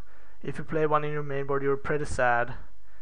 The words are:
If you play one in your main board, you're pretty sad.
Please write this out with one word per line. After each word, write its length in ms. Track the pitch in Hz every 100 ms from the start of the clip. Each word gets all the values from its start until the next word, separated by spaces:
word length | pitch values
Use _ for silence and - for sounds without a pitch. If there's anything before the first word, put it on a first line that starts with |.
| - - - -
If 160 | - 139
you 60 |
play 220 | 147 160 156
one 180 | 151
in 80 | 151
your 100 | 151
main 240 | 143 139 135
board, 160 | 139
you're 140 | 139 139
pretty 300 | - 151 147
sad. 480 | - 123 120 123 120 - - - -